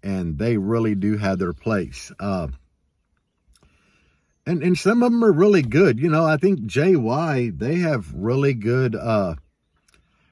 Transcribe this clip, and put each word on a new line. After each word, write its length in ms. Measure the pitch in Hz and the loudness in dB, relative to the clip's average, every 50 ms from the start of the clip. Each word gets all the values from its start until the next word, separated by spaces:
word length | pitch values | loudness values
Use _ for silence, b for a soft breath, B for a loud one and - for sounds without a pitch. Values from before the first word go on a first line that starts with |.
| - | -8
and 340 | 98 98 95 87 82 78 71 | -6 -6 -4 -4 -6 -4 -4
they 200 | 107 120 117 104 | -2 -2 -2 -2
really 360 | 95 101 117 117 110 110 104 | -2 -2 -2 0 0 -2 -2
do 240 | 98 98 104 107 101 | -2 0 -2 -2 0
have 220 | 104 95 95 90 | -2 -2 -2 -2
their 140 | 95 87 85 | -2 -4 -6
place. 580 | - - 113 110 98 85 71 - - - - - - | -6 -4 -2 -2 -2 -2 -4 -10 -16 -18 -18 -16 -10
Uh, 300 | - 101 95 90 82 69 64 - _ _ _ _ _ _ _ _ _ _ _ _ _ _ _ _ _ _ _ _ _ _ _ _ _ _ _ _ _ _ _ _ _ _ _ _ - | -6 -6 -4 -4 -6 -8 -10 -12 _ _ _ _ _ _ _ _ _ _ _ _ _ _ _ _ _ _ _ _ _ _ _ _ _ _ _ _ _ _ _ _ _ _ _ _ -6
and, 160 | - 175 160 | -4 -4 -2
and 160 | 131 180 185 - | 2 0 0 2
some 240 | - 190 226 240 | 2 2 2 2
of 100 | 240 247 | 2 2
'em 120 | 233 233 233 | 2 4 4
are 80 | 214 | 4
really 320 | 175 147 185 214 202 180 139 | 4 6 6 4 6 4 2
good. 340 | 113 107 156 196 160 117 117 | 2 2 4 4 4 4 2
You 120 | 143 170 | 0 0
know, 140 | 151 160 165 | 2 2 2
I 140 | 156 156 147 | 2 0 2
think 280 | 180 196 196 147 107 | 2 2 0 0 -4
J 320 | 107 - 135 151 190 185 147 | -4 -2 0 2 4 2 2
Y, 540 | 113 113 120 147 170 160 147 131 123 113 87 | 2 0 -2 -2 -2 -2 -2 -2 -2 -4 -4
they 200 | 69 - 135 160 | -6 -4 -2 -2
have 380 | 180 180 160 147 120 90 78 53 | -2 0 0 -2 -2 -4 -8 -10
really 400 | 80 95 113 127 135 143 139 131 | -6 -4 -2 0 2 2 2 0
good, 420 | 113 101 113 120 127 131 123 110 | 0 -2 0 0 2 0 0 -2
uh, 400 | - - 117 110 104 98 90 80 78 _ _ _ _ _ _ _ _ _ _ _ _ _ _ _ _ _ _ | -4 -4 -2 0 0 0 -2 -4 -8 _ _ _ _ _ _ _ _ _ _ _ _ _ _ _ _ _ _